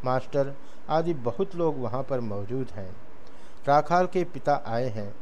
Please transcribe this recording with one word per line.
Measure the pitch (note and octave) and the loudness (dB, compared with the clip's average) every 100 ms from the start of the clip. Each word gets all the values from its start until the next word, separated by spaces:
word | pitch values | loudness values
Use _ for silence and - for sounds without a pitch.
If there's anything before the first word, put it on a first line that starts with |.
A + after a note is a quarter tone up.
| G#3 | 2
मास्टर | C3 - C#3+ C#3 C#3 - - - | 0 0 0 0 -2 -4 -4 0
आदि | D#3 E3 | 0 2
बहुत | D#3 A#2+ - G3 E3+ | 0 0 0 -2 2
लोग | E3 C#3 | 0 0
वहाँ | A#2+ B2 | -2 -2
पर | C3 C3 | 0 -2
मौजूद | A2+ G2+ G2+ B2+ B2 | 0 -2 -2 -2 -2
हैं। | - F#2+ - - - - - - - - | -2 -4 -4 -4 -4 -4 -4 -4 -2 4
राखाल | D3 D3+ F3 F#3 | 4 6 4 4
के | F#3 | 2
पिता | E3+ C#3 D3 C#3+ - | 0 0 2 2 2
आए | A2+ B2+ | 0 0
हैं | A2 G2+ G#2 | -2 -4 -4